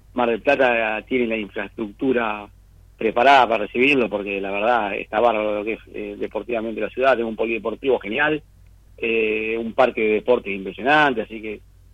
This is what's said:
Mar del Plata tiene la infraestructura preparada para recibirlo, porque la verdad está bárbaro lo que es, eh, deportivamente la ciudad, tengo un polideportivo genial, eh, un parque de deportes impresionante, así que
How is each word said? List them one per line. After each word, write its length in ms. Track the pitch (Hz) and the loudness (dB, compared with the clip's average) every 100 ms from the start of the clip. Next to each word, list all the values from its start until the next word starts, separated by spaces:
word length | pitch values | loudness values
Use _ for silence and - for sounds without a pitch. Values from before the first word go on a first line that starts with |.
| - | -10
Mar 140 | 123 120 | -2 0
del 140 | 110 | 2
Plata 580 | 143 135 127 117 110 107 | 2 4 4 4 0 -4
tiene 260 | - 123 117 | -2 0 0
la 80 | 113 | -2
infraestructura 1120 | 98 107 98 - 107 - 135 120 113 104 101 - - - - - | -4 -8 -8 -8 -10 -4 0 0 0 -6 -12 -20 -20 -20 -20 -4
preparada 500 | 113 117 131 139 113 | -2 4 6 8 6
para 160 | 110 104 | 2 -2
recibirlo, 440 | 120 135 139 107 | 0 2 2 0
porque 300 | 101 101 98 | -2 -4 -4
la 100 | 98 | -4
verdad 460 | 101 110 120 104 110 | -2 2 2 0 -6
está 240 | - 107 | -4 2
bárbaro 340 | 120 110 107 | 2 2 -2
lo 100 | 104 | -2
que 100 | 107 | -4
es, 60 | 101 95 | -8 -10
eh, 220 | 104 104 104 | -12 -10 -8
deportivamente 600 | 104 107 104 117 113 110 | -8 -8 -6 -6 -6 -6
la 100 | 104 | -8
ciudad, 260 | - 131 117 | 0 2 2
tengo 120 | 113 | 0
un 80 | 110 | -4
polideportivo 640 | 113 113 110 107 139 113 | -4 -2 -6 -4 0 0
genial, 420 | 101 123 151 151 - - - - - - | -2 -2 -2 -2 -6 -20 -20 -20 -20 -8
eh, 580 | 117 113 107 107 110 113 | -4 0 0 -2 -4 -6
un 160 | 113 | -4
parque 280 | 107 127 120 | 2 2 2
de 120 | 107 | 0
deportes 380 | 104 - 123 101 | 0 2 0 0
impresionante, 720 | 98 98 95 123 151 147 113 | -8 -8 -6 2 4 4 0
así 180 | 104 113 | -6 -10
que 200 | 107 104 - - - | -12 -12 -16 -20 -20